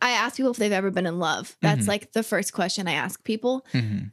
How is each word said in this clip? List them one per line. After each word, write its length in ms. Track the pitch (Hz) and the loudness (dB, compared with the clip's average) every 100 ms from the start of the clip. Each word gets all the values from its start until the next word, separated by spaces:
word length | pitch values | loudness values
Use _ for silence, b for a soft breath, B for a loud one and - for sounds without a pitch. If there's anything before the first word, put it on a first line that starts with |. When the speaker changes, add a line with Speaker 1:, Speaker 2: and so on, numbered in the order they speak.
Speaker 1:
ask 340 | 247 247 226 - | 0 2 0 0
people 160 | 262 | 0
if 60 | 247 | 2
they've 120 | 208 | 2
ever 180 | 196 196 | 2 0
been 140 | 190 180 | 0 -2
in 120 | 175 | 0
love. 360 | 160 113 - - | 0 -2 -6 0
That's 200 | 156 143 | 2 2
Speaker 2:
Mm-hmm. 80 | 208 | 2
Speaker 1:
like, 220 | 202 - | -2 -2
the 120 | 226 | -4
first 280 | 220 190 196 | 0 0 0
question 380 | - 185 202 180 | -2 -2 0 -2
I 40 | 147 | -2
ask 280 | 135 - | -2 -6
people 420 | - 220 247 262 - | -4 -2 0 -2 -2
Speaker 2:
Mm-hmm. 360 | 131 110 104 107 | -2 0 -2 -4